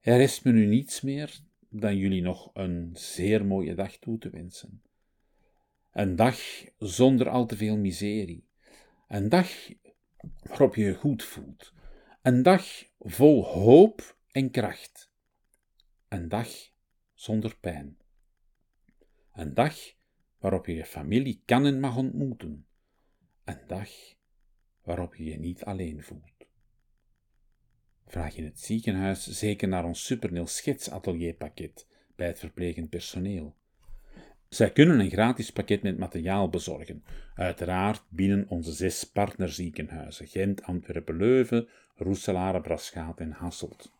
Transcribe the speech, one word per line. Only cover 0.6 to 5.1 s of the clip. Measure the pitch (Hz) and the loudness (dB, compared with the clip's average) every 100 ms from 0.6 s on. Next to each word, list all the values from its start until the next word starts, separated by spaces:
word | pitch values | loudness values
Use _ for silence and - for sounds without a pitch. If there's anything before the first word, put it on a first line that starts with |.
| 104 | 6
niets | 113 143 - | 4 0 -8
meer | 135 139 151 - - _ _ | -6 -6 -8 -14 -20 _ _
dan | 107 104 98 | -4 -2 0
jullie | 98 95 | 0 0
nog | 90 92 - | -2 -6 -10
een | - 92 87 85 | -8 -6 -6 -8
zeer | 87 - - 92 110 101 | -12 -14 -4 0 2 2
mooie | 95 78 | -2 -2
dag | 87 98 - | -4 -6 -8
toe | - 110 | -8 -8
te | - | -8
wensen. | - 87 - - 98 _ _ _ | -14 -16 -16 -20 -20 _ _ _